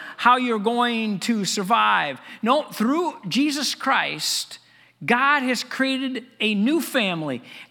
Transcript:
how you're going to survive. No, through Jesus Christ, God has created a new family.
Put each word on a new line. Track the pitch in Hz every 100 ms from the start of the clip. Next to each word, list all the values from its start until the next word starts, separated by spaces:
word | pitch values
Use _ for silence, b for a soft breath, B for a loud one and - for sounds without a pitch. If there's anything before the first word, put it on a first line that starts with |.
| B -
how | 233 254
you're | 254 220
going | 202 240 240 233 220 196
to | - 226 190
survive. | - 185 226 214 196 151 135 B B
No, | 220 285
through | 285 - 220 302 349 - 196
Jesus | 156 294 285 262
Christ, | - - 233 147 151 - - - - b b b b
God | 143 240 277 294
has | 254 247
created | - - 262 262 262 254 - _
a | 220
new | 208 214 320
family. | 247 269 202 170 156 123 B B B